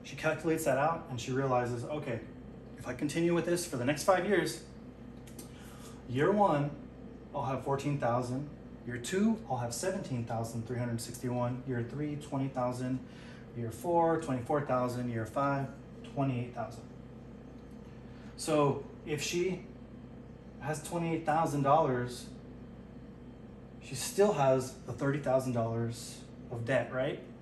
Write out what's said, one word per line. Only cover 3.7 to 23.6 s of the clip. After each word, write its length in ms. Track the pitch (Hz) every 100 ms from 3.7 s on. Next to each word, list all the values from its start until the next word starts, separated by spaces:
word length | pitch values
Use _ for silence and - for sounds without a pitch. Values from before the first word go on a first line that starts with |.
| 127
the 80 |
next 200 | 123 151
five 220 | - 180 196
years, 360 | 185 - - - - - - - - - - - - - - - - -
year 240 | 123 165
one, 380 | 208 190 147 143 - - - - - -
I'll 100 | 147
have 180 | 123 135
fourteen 360 | - 135 147 143
thousand, 500 | 120 127 120 127 147 - - - 120
year 80 | 120
two, 420 | - 190 220 220 -
I'll 80 | 120
have 160 | 120
seventeen 500 | - 190 202 - 123
thousand 420 | 113 117 117 117 113
three 120 | 120
hundred 200 | 120 117
sixty-one. 640 | - - 123 123 120 127 135
Year 160 | 120 117
three, 300 | 139 151 147
twenty 320 | - 135 135
thousand. 520 | 127 123 120 127 131 - - - - -
Year 160 | 120 117
four, 480 | - 170 170 165 160
twenty-four 400 | - 127 117 151
thousand. 480 | 139 127 123 120 123
Year 160 | 117 110
five, 400 | 143 139 139 123 - - - -
twenty-eight 400 | - 135 120 120
thousand. 300 | - 110 - - - - - - - - - - - - - - - - -
So 440 | - 202 143 113 - -
if 160 | 165 147
she 400 | - 175 185 180 - - - - - - - - - -
has 220 | 135 151
twenty-eight 440 | - 170 165 160 -
thousand 380 | 156 160 143
dollars, 640 | 135 147 139 123 123 - - - - - - - - - - - - - - -